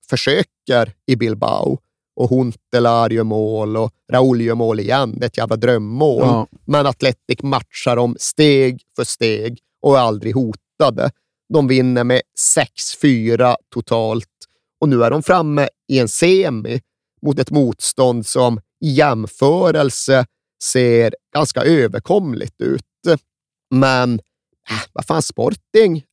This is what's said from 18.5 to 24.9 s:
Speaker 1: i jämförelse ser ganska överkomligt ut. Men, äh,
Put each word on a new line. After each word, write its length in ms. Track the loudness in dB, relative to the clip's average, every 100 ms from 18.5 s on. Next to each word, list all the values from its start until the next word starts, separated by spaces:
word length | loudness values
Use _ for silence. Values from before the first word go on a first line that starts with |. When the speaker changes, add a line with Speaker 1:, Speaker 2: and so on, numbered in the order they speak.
| -2 -8 _
Speaker 1:
i 80 | -2
jämförelse 1400 | 2 2 0 -6 0 2 4 2 2 0 -2 0 2 0 _ _ _
ser 520 | -2 2 4 4 2 -2 _
ganska 280 | -4 -2 0
överkomligt 960 | 2 2 2 -2 -2 0 0 -8 -10 -6
ut. 220 | -4 -4 -8 _ -2 -2 -2 _ _ _ _
Men, 440 | 2 2 2 0 -4 -8 _ _ _ -12
äh, 60 | -10 -10